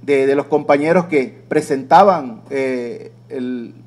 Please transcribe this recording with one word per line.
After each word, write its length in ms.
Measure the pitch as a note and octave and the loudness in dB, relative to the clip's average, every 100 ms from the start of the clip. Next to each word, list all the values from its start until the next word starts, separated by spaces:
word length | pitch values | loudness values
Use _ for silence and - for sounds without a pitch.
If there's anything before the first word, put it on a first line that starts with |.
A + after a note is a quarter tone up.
de, 240 | C#3 C#3 C#3 | -2 2 2
de 80 | |
los 120 | C#3 C#3 | 0 0
compañeros 600 | D3+ D3 C#3+ D3+ F3+ E3+ | -2 2 2 2 0 2
que 380 | D3+ A#2 - - | -2 -2 -10 -4
presentaban, 920 | D#3 D3+ C3+ B2+ E3 G3+ F3 B2+ A2 - | -4 -2 -4 4 6 6 2 -4 -14 -10
eh, 640 | C#3 C3 B2+ A#2+ G#2+ - - - | -6 -4 -4 -8 -12 -16 -20 -14
el, 460 | C3 B2 B2 A2+ - | -10 -8 -8 -12 -18